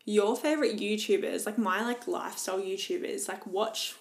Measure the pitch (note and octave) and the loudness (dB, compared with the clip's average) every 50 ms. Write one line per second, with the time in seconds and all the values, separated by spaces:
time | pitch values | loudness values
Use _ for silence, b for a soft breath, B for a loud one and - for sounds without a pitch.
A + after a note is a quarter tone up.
0 | _ - G#3 G#3 G3+ G#3 B3+ - - D4 D#4 D4+ C#4 A3 G#3+ G#3 G3+ G#3 G#3+ G#3+ | _ 2 4 6 6 6 4 2 2 2 2 4 2 2 2 0 0 0 0 0
1 | - - G3+ F#3 - - - F3 - - G#3+ A#3+ A3 F#3 F#3 G3+ A3+ A#3+ A#3+ A#3+ | 2 2 2 2 2 0 -2 -2 -2 0 0 2 2 2 2 2 0 -2 -2 -4
2 | - - - - - - G#3+ - - - F#3 F#3+ G3 F#3+ F#3+ G3 - - F3+ F3 | -4 -4 -4 -4 -4 -6 -6 -6 -4 -2 -2 -2 -2 -2 -4 -4 -2 -2 -2 -2
3 | - - - - - - F#3+ G#3+ - G3+ G3 G3 G#3+ A3 - - - - - - | -2 -4 -4 -4 -4 -6 -6 -8 -8 -4 -2 0 0 0 -2 -4 -6 -6 -8 -6